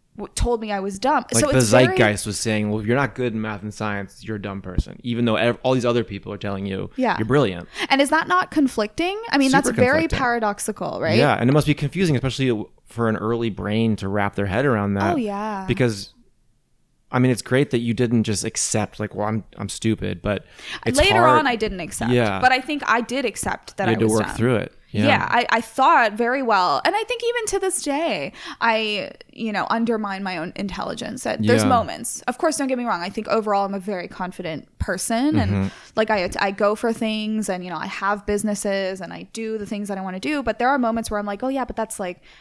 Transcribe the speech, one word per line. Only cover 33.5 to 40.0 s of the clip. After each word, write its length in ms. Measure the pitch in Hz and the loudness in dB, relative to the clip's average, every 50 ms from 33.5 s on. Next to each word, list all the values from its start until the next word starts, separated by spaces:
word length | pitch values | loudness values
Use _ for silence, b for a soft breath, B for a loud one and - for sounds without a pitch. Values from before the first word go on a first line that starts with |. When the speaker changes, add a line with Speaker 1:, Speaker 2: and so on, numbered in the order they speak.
| 202 202 202 | 2 2 0
Speaker 1:
I'm 80 | 196 196 | 0 -4
a 40 | 196 | -6
very 280 | 180 214 202 180 175 - | -6 -6 -6 -6 -6 -8
confident 580 | - - 185 185 - - 185 160 160 - - _ _ - | -8 -8 -8 -8 -8 -8 -8 -6 -8 -8 -10 _ _ -8
person. 600 | - - 180 190 - - 226 233 269 302 311 311 | -4 -4 -4 -2 -2 -2 0 0 2 2 2 2
And, 120 | 214 196 | 2 2
Speaker 2:
Mm-hmm. 180 | 202 196 190 190 B B B B B | 2 0 0 -2 B B B B B
Speaker 1:
like, 120 | 220 220 214 | 0 2 2
I, 200 | 220 196 175 196 - - | 2 0 0 -2 -2 0
I 100 | 202 196 | -2 0
go 240 | 196 - 208 202 214 | 0 2 2 2 2
for 180 | - - 226 226 | 2 0 -2 0
things 540 | - 233 220 220 214 214 214 220 214 208 - | 0 -2 -2 -2 -2 -2 -2 -2 -2 -2 -2
and, 120 | 185 180 | -4 -4
you 60 | 175 180 | -4 -6
know, 60 | 170 156 | -6 -6
I 80 | - 185 | -6 -8
have 360 | - - 202 196 208 202 202 | -6 -4 -2 -2 -2 -2 -2
businesses 720 | - 208 202 202 214 208 196 - 202 196 196 196 185 190 190 | -2 -2 0 0 -2 -2 -2 -2 -2 -2 0 -2 -2 -4 -6
and 100 | 180 170 | -8 -10
I 160 | 165 165 185 - - | -12 -12 -14 -12 -10
do 240 | 226 226 220 220 214 | -8 -6 -6 -6 -6
the 80 | 202 | -6
things 220 | 190 214 202 208 196 | -6 -6 -6 -6 -6
that 100 | 202 | -6
I 20 | 190 | -6